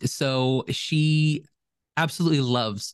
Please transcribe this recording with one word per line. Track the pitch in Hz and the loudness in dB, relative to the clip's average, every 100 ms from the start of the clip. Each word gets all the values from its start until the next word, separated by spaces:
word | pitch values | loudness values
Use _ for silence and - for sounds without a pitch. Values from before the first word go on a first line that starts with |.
so | 123 - 139 131 131 131 - | -6 -2 -2 0 0 0 -2
she | 131 - 156 156 156 156 147 - _ _ _ _ - | -6 -2 0 2 4 2 0 -6 _ _ _ _ -4
absolutely | 165 - 165 151 | -2 0 2 2
loves | 127 123 110 101 - | 2 0 -2 -6 -10